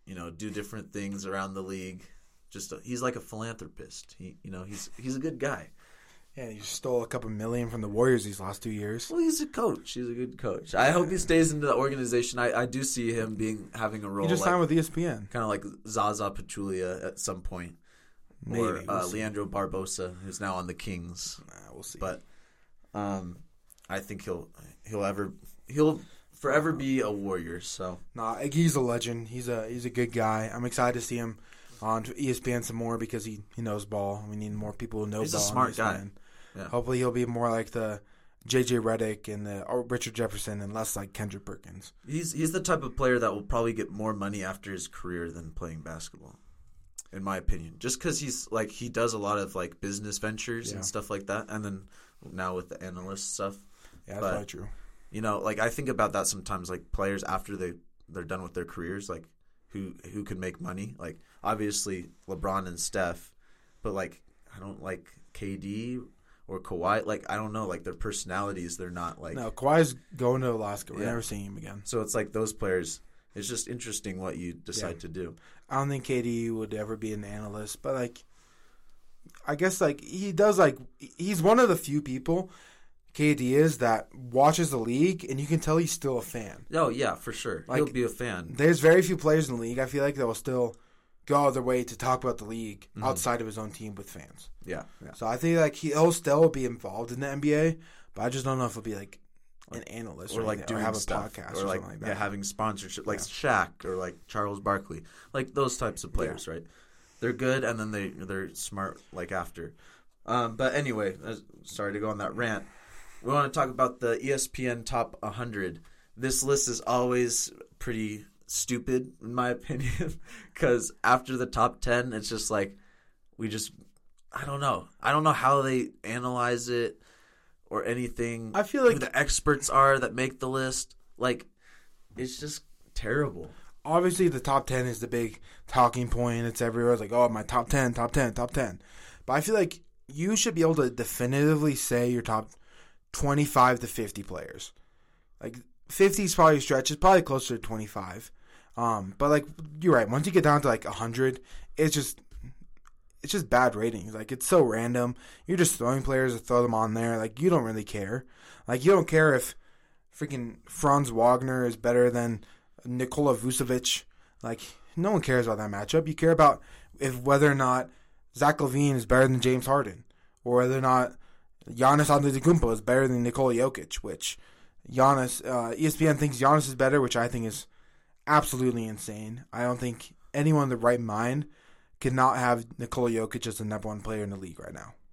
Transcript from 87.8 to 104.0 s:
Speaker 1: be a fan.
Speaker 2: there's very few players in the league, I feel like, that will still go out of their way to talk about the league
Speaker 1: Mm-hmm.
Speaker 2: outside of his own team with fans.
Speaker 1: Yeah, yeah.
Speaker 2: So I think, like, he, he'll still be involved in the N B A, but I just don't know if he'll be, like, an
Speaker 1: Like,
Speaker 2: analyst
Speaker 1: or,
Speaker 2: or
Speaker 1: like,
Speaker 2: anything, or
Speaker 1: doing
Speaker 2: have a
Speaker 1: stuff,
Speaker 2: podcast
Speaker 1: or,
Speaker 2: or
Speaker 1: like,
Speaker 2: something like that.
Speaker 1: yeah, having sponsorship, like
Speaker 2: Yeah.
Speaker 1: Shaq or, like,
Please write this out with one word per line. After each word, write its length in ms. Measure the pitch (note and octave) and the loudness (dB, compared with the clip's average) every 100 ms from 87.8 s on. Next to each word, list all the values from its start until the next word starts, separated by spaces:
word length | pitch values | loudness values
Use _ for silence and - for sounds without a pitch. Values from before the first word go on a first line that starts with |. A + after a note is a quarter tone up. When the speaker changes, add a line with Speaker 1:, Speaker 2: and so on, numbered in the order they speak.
| D3 | 2
Speaker 1:
be 100 | B2+ | 2
a 60 | A#2 | 2
fan. 440 | - B2 F2+ E2+ A#2+ | -2 -6 -6 -6 4
Speaker 2:
there's 220 | D#3 D#3 | 4 8
very 220 | D#3 F3+ | 8 8
few 160 | F3+ F3 | 6 2
players 320 | D3+ D#3 C#3 | 4 4 4
in 60 | A#2+ | -2
the 60 | |
league, 180 | A2+ B2 | -2 -2
I 60 | B2+ | -2
feel 180 | C#3 | 0
like, 120 | C#3+ C#3 | 0 2
that 120 | A#2+ | -2
will 60 | A2+ | -2
still 400 | - B2+ A#2 - _ _ _ _ - | -2 0 0 -2 _ _ _ _ 2
go 100 | C#3+ | 4
out 100 | C#3+ | 4
of 40 | |
their 100 | C3 | 2
way 200 | B2 B2+ | 2 0
to 140 | A#2+ - | 0 -4
talk 260 | C3 B2+ | 0 0
about 140 | B2+ A#2 | 0 -4
the 60 | G#2+ | -6
league 420 | A2+ A2 G2+ - - | -8 -8 -12 -16 -4
Speaker 1:
Mm-hmm. 80 | |
Speaker 2:
outside 380 | B2+ B2+ B2+ A#2+ | -2 0 0 0
of 60 | A2 | -2
his 100 | G#2 | -8
own 140 | G#2+ | -10
team 240 | E2+ G#2+ G2+ | -10 -12 -12
with 140 | G2 | -14
fans. 400 | E2 - - - - F2+ | -16 -18 -18 -18 -14 -10
Speaker 1:
Yeah, 180 | D#2+ - - | -10 -10 -16
yeah. 100 | C#2+ | -18
Speaker 2:
So 120 | - A2+ | -6 -4
I 100 | A#2+ | 0
think, 200 | E3 E3 | 2 4
like, 160 | D3+ D3 | 4 2
he, 140 | D#3 | -2
he'll 220 | D3 E3+ | 6 6
still 380 | E3+ D3 D3 E3 | 4 2 6 6
be 160 | C#3 B2 | 4 -4
involved 460 | A#2 A2+ G2+ A#2+ | -4 -8 -8 -8
in 80 | B2 | -6
the 80 | C#3 | -6
N 120 | C#3 | -2
B 140 | D3 | 2
A, 240 | D3 E3 E3 - - - | 4 4 0 -8 -20 -16
but 100 | - | -4
I 60 | A#2+ | -2
just 160 | C3 C3 | -2 -2
don't 120 | C3 | 0
know 60 | A#2+ | -2
if 80 | |
he'll 80 | A2+ | -4
be, 140 | A2 G2+ | -8 -8
like, 240 | G2 - - - - - - | -10 -18 -20 -20 -20 -20 -16
an 80 | - | -14
Speaker 1:
Like, 140 | - | -12
Speaker 2:
analyst 420 | A2+ A2+ - F#2 A2+ | -12 -12 -12 -8 -4
Speaker 1:
or, 60 | |
Speaker 2:
or 20 | |
Speaker 1:
like, 160 | G#2+ G#2 | -2 -4
Speaker 2:
anything, 40 | |
or 40 | - G#2+ | -4 -2
Speaker 1:
doing 80 | A2 | -2
Speaker 2:
have 100 | G#2+ | -2
a 40 | |
Speaker 1:
stuff, 340 | - - G#2+ | -2 -4 -4
Speaker 2:
podcast 220 | - - F#2+ | -10 -10 -4
Speaker 1:
or, 40 | |
Speaker 2:
or 40 | G2 | -2
Speaker 1:
like, 100 | F#2 | -4
Speaker 2:
something 80 | F#2 | -6
like 80 | G#2 | -10
that. 60 | G#2+ | -6
Speaker 1:
yeah, 60 | G2 | -4
having 280 | G2+ G2 | -4 -6
sponsorship, 640 | G2 - A2 G2 F#2 - G#2+ | -8 -4 -4 -4 -10 -8 -4
like 120 | G#2 | -4
Speaker 2:
Yeah. 60 | - | -6
Speaker 1:
Shaq 600 | - C#3+ G#2 E2 - F2+ | -2 2 2 0 -4 -6
or, 120 | |
like, 280 | F#2 | -6